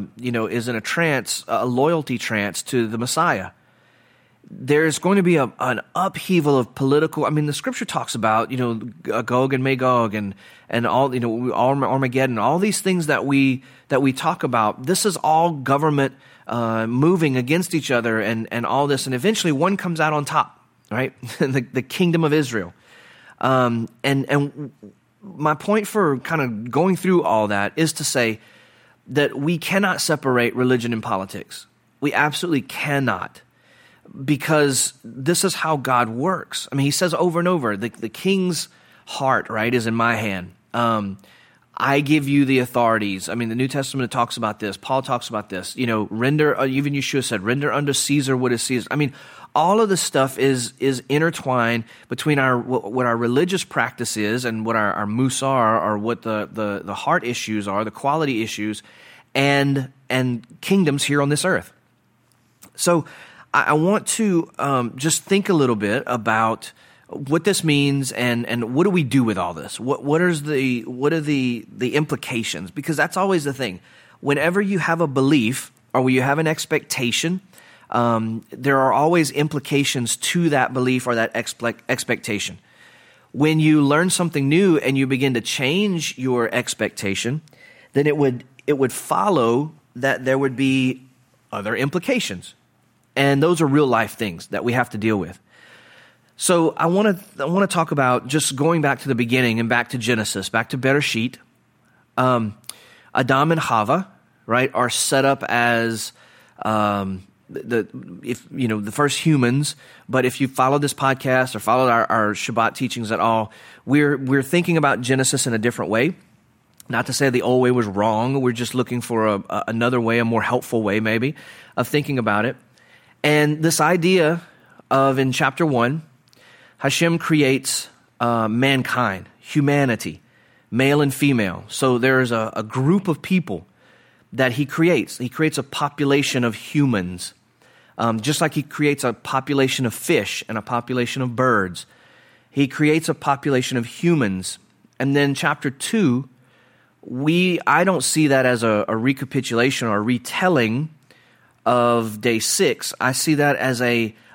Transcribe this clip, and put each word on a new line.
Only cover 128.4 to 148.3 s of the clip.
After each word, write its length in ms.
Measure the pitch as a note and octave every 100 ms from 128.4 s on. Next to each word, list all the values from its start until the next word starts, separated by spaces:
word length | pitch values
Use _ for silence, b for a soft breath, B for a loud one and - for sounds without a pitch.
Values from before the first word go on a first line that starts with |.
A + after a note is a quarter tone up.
| A2
mankind, 800 | A#2 C3+ C3+ G#2+ B2+ A2+ F#2 F2 _
humanity, 840 | - D3+ C#3+ C#3+ C3+ A2 E2+ - b b b b b
male 320 | A2+ C3+ D3
and 100 | C#3+
female. 520 | - C#3+ B2 G2 F2+ G2+
So 300 | - C3+ B2
there's 340 | C3 C3 B2
a, 200 | A#2 A2 -
a 60 |
group 440 | A2 B2+ C#3 G3 F3+
of 160 | D3
people 440 | - F#3+ - F2 - b b b b b b
that 180 | A#2+ B2+
he 140 | A#2 C#3
creates. 500 | - E3+ D3 - -
He 100 | B2
creates 300 | - D#3 D#3
a 40 |
population 800 | B2+ - D3 - C#3 C#3+ C#3 C3
of 140 | A#2+ A2
humans, 760 | - D3+ C#3 G#2+ F2+ F2+ - _ _ _ b b b -
um, 240 | A#2 A2
just 200 | A#2+ D3
like 120 | D#3+
he 120 | D3+
creates 400 | C3+ - D3 C#3
a 80 | B2+
population 760 | A2 - C3+ C3 C#3 C3 - A#2+
of 80 |
fish 480 | - - D3 G2 - -
and 100 | A2
a 40 |
population 600 | - A#2+ - B2+ A#2+ C#3
of 140 | B2+ A#2
birds. 500 | B2+ G#2+ F#2 E2+ - b b b b b b
He 160 | C#3 C3+
creates 420 | - D3+ D#3 D#3+
a 60 |
population 640 | C#3 C#3+ C3+ D3+ C3 - B2
of 80 | A#2
humans. 720 | - E3+ D#3+ G#2+ F#2 F2+ - _ _ _ -
And 160 | C#3
then 200 | C#3+ C#3+
chapter 360 | C#3 D3+ D3+ C#3+
two, 580 | C3 - A3+ D#3+ B2 C#3+ b b b b b b b
we, 600 | - B2+ C#3+ F3 F#3 E3+
I 200 | - D3
don't 180 | F#3+ E3
see 240 | - D#3+
that 180 | D3